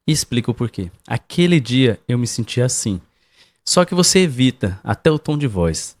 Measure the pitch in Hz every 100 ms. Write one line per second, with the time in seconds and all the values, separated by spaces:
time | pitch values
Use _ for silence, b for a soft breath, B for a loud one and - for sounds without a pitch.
0 | - 156 - 120 - 117 120 - 90 -
1 | - 120 - - 175 170 117 123 131 104
2 | - 120 120 - 113 - 123 - 113 92
3 | - b b b b b - - 175 180
4 | 175 196 185 123 127 120 104 95 - -
5 | - 156 - 147 143 98 85 80 - -